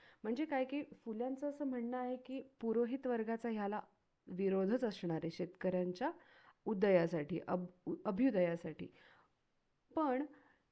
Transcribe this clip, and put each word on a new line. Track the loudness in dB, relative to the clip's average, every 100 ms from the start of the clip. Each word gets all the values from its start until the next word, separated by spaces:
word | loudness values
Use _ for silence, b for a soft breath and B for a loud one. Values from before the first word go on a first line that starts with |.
| B B
म्हणजे | -4 -2 0
काय | 0 -2
की | -4
फुल्यांचं | -8 -12 -10 -6 -4 -4 -4
असं | -4 -4
म्हणणं | -2 -4 -4
आहे | -4 -6
की | -8 -10 -10 _
पुरोहित | 0 2 2 0 -2
वर्गाचा | -2 -2 -2 -2
ह्याला | -2 -2 -4 -8 _ _ _ -10
विरोधच | 0 2 4 4 2
असणार | 0 -2 -2 0
आहे | -2
शेतकऱ्यांच्या | -4 -6 -2 0 0 -2 -2 -4 -4 B B B _ -4
उदयासाठी, | 2 6 6 6 0 -2 -4 -2
अब-, | -2 -2 -8 -6
उ-, | -4 -2
अभ्युदयासाठी. | 2 4 6 4 2 -6 -10 -12 B B B B _ _ _ _ _ _ -2
पण | 2 0 -2 B B B B